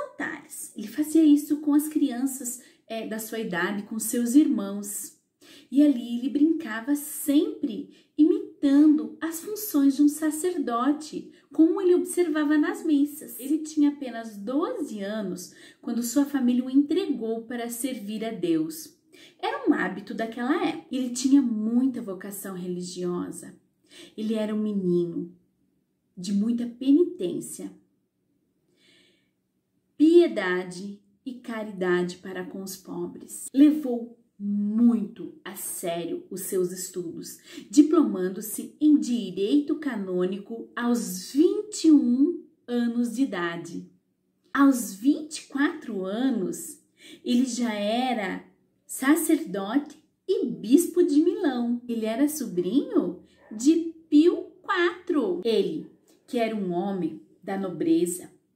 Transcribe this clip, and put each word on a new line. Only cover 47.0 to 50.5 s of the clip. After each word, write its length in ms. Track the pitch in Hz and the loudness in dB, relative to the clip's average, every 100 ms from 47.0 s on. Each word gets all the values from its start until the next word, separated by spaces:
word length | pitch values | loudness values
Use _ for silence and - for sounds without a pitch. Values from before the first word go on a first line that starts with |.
| - - | -20 -10
ele 220 | - 247 262 | 0 2 2
já 300 | - 233 208 | 0 -4 -2
era 680 | 202 233 254 233 185 180 - _ _ _ - | -2 0 0 -2 -4 -8 -12 _ _ _ -16
sacerdote 1160 | - 262 330 - 311 - 190 196 262 - - _ _ - | -2 2 2 2 0 0 -6 -2 -2 -4 -8 _ _ -2
e 200 | 403 | -2
bispo 560 | - | -2